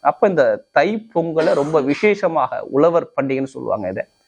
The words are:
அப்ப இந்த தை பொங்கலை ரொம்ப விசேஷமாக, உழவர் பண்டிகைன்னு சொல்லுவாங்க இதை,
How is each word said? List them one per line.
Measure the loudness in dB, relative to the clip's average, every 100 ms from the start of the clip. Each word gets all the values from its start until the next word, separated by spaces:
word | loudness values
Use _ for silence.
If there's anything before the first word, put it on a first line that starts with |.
| -2
அப்ப | 2 0
இந்த | 4 2 2 -2 0
தை | 0 -2 -4
பொங்கலை | -4 -2 0 0 0
ரொம்ப | 2 0 0
விசேஷமாக, | 0 0 0 0 -2 -2 -4 -2 2
உழவர் | 4 2 -2 -6
பண்டிகைன்னு | -4 -2 -4
சொல்லுவாங்க | -8 -6 -4 -4
இதை, | -8 -10 _